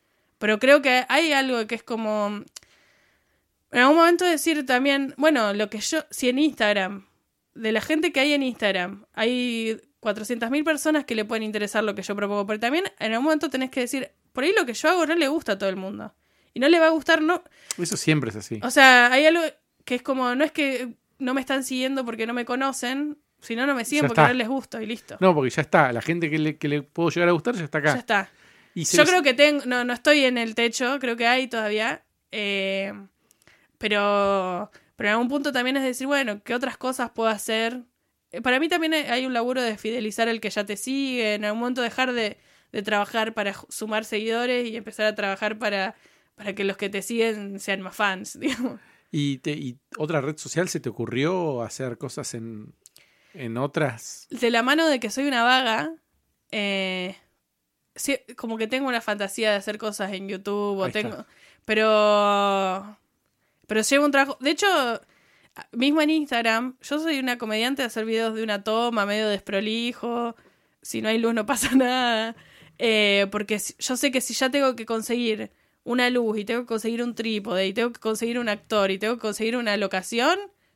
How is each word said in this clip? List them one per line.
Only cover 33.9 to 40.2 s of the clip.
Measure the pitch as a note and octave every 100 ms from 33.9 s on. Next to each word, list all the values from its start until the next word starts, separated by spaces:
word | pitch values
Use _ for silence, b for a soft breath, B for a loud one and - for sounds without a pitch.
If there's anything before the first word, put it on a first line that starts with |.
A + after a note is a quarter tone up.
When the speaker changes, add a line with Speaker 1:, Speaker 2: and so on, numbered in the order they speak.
| G#3 G3+ G3+ G3 G3 F#3 F3+ G#3 b b -
Speaker 1:
pero | G#3
en |
algún | A3 B3
punto | C#4+ C#4+
también | C4 B3 C#4
es |
decir, | C4+ B3+ C4
bueno, | C#4+ B3+ G#3
¿qué | - A#3+
otras | B3+ -
cosas | B3+ B3+ A#3+
puedo | - A3+
hacer? | G#3+ - A3 A3+ B3 A#3+ _ _ _ _
Eh, | F3
para | B3 B3+
mí | D#4+
también | F4 D#4+
hay, | D#4
hay | C#4+ A#3+ C4
un |
laburo | A#3+ A#3+ B3+
de | A#3+ G#3
fidelizar | A3 A#3+ G#3+ G#3